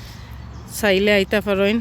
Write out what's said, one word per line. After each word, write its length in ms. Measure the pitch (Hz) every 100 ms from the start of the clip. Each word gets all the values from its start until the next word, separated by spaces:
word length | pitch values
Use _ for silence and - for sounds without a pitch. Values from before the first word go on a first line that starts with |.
| - - - - - - - -
চাইলে 320 | 214 190 208 208
আইতা 220 | 190 214 196
পারেন, 280 | 196 196 226